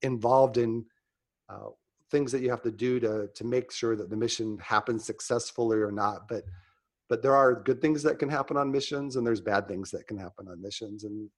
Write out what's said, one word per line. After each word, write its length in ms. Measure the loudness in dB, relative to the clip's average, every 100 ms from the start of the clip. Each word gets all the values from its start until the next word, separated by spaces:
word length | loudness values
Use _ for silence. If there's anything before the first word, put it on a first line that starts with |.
involved 560 | -4 0 4 6 6 4
in, 260 | 0 -2 -6 _ _ _ _ _ _
uh, 220 | -16 -16 -16 _ _ _
things 220 | 0 2
that 100 | 0
you 80 | 0
have 120 | 0
to 100 | -2
do 280 | -2 0 0
to, 280 | 0 -2 -4
to 100 | -8
make 280 | -2 -2 -2
sure 240 | -4 -2 -2
that 120 | -4
the 80 | -2
mission 400 | -2 -2 -4 -6
happens 440 | 0 0 2 -4
successfully 760 | -4 -8 -2 -2 -2 -2 2 2
or 120 | 2
not. 360 | 0 -2 -2 -8
But, 160 | -8 -8 -16 _ _ _ _ _
but 140 | 0
there 120 | 4 6
are 200 | 6 4
good 260 | 2 2
things 220 | 2 2
that 160 | 2 2
can 100 | 0
happen 260 | 0 0 0
on 160 | 2
missions, 440 | 0 -2 -4 -4 -2
and 100 | 0
there's 160 | 0
bad 260 | 2 0 0
things 220 | -6 -6
that 160 | -10 -10
can 100 | -10
happen 300 | -10 -14 -16
on 140 | -12
missions, 440 | -12 -10 -10 -10 -10
and, 220 | -10 -12